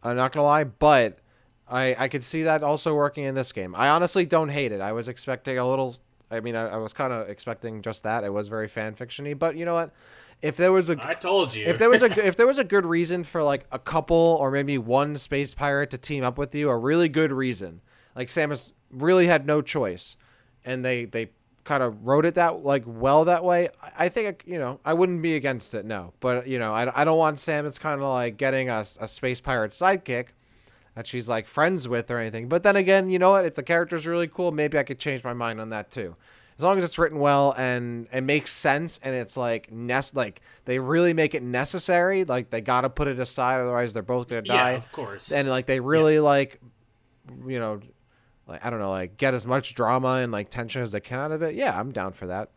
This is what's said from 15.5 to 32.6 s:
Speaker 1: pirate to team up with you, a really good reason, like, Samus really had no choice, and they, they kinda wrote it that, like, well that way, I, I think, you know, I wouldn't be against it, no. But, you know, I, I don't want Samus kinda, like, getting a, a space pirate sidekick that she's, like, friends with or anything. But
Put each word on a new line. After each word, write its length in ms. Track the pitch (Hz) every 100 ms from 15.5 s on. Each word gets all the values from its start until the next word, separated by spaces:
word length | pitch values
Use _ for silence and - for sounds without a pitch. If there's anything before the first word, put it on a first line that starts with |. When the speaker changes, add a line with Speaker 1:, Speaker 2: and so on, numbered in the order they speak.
Speaker 1:
pirate 360 | - 143 139 143
to 80 | 127
team 240 | - 143
up 140 | 127 123
with 160 | 143
you, 160 | 147 147
a 60 | 120
really 320 | 123 165 170
good 240 | 143 156
reason, 480 | 135 131 104 92 82 _ _ _
like, 140 | - -
Samus 440 | - 151 143 - _ _
really 360 | 127 151 185 175
had 200 | 160 139
no 140 | 151
choice, 540 | 139 156 110 87 - - _ _ _ _
and 200 | 123 127
they, 200 | 127 123 113
they 240 | 113 110 _ _ _
kinda 260 | - 143 123
wrote 340 | 107 113 143
it 120 | 165 170
that, 260 | 170 165
like, 200 | 139 139 117
well 380 | 113 127 147 165
that 160 | 175
way, 240 | 180 175 175 -
I, 220 | - - 175
I 20 |
think, 360 | 208 208 185 -
you 120 | 175
know, 220 | 127 135 147
I 80 |
wouldn't 260 | 165 180 175
be 120 | 165
against 400 | 156 135 123 -
it, 100 | 113
no. 300 | 104 107 87 _
But, 260 | 127 123 127
you 120 | 127
know, 140 | 113
I, 300 | 107 123 127
I 20 |
don't 140 | 151 160
want 180 | 156 147
Samus 420 | - 151 151 -
kinda, 260 | 156 143 139
like, 280 | 127 120 104
getting 320 | 135 131 127
a, 160 | 113 104 -
a 80 | 110
space 320 | - 131 123
pirate 320 | - 127 107
sidekick 560 | - 180 190 - 123 123 _ _ _ _ _ _
that 120 | - 117
she's, 220 | 123 113
like, 180 | 113 110
friends 420 | - 160 185 127
with 220 | 120 113
or 80 | 120
anything. 300 | 113 113 123
But 140 | 170